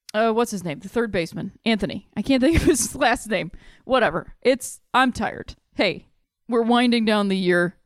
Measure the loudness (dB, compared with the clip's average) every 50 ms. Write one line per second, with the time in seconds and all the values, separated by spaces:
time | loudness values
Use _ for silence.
0 | _ -6 -2 0 0 2 2 0 0 -2 -4 -6 -8 -8 -8 -10 -12 -6 -4 -4
1 | -2 -2 -2 -4 -4 -4 -6 -10 -10 -10 -12 _ -2 0 0 0 -2 -4 -6 -10
2 | -14 _ _ -6 0 0 2 4 4 4 4 4 4 2 2 2 -2 -4 -2 0
3 | 0 0 0 0 -2 -4 -4 -4 -4 -6 -10 -16 -20 -20 -20 -16 _ -2 0 2
4 | 2 0 0 -4 -6 -10 -14 -2 0 0 0 0 -2 -10 -16 -18 _ _ 0 2
5 | 2 2 0 -2 -6 -6 -6 -10 -12 -14 -18 -20 _ _ _ -2 0 0 -2 -4
6 | -10 _ _ _ _ _ _ _ _ -2 0 0 2 4 4 4 4 4 2 2
7 | 2 2 2 2 2 0 0 0 2 2 4 4 2 0 -2 _ _